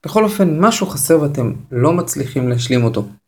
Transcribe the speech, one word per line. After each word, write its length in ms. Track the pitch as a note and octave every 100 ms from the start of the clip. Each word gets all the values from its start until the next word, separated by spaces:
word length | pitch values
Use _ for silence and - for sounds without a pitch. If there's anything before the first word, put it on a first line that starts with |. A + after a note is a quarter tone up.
| -
בכל 180 | G#3+
אופן, 360 | G#3+ G#3 F#3 D#3
משהו 260 | G#3 A3+ F#3+
חסר 340 | C#3 - E3
ואתם 320 | D3 C#3+ A#2 - -
לא 220 | B2 C#3
מצליחים 560 | F3 - C#3+ A#2+ C3+ B2+
להשלים 360 | B2 - B2+
אותו. 240 | A#2 A2+ G2+ -